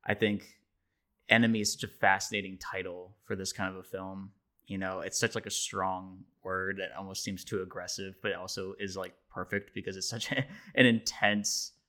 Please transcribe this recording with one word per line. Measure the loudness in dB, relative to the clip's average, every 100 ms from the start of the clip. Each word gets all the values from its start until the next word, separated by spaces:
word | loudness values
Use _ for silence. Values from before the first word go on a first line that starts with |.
| -2
I |
think | 2 2 0 -6 -20 _ _ _ _ _ _ 4
enemy | 6 8 4
is | 0
such | -2
a | -6
fascinating | 4 6 6 2 -2 -4 -8
title | -6 -6 -6 -8 -12 -18
for | -6 -4
this | -4
kind | -2 -4
of | -4
a |
film. | -8 -8 -6 -8 -12 _ _ _ _
You | -4
know, | -2 -2
it's | -2 0
such, | 0
like, | -2 -4
a |
strong | -4 -4 0 0 0 -6 -16 -20 _
word | -4 -2 0 -2
that | -4 -6
almost | -8 -6
seems | -6 -6
too | -4 -4
aggressive, | -4 -8 -8 -6 -8 -4
but | -2
it | -2
also | -4 -6 -6 -6
is, | -6 -4
like, | -8 -10 _
perfect | -8 -2 -2 -2
because | -8 -6 -4
it's | -4
such | -4 -2
<laughs> | -2
a, | -2 -8 -4 8
an | 8
intense | 8 0 2 4 4 0 -2 -4 _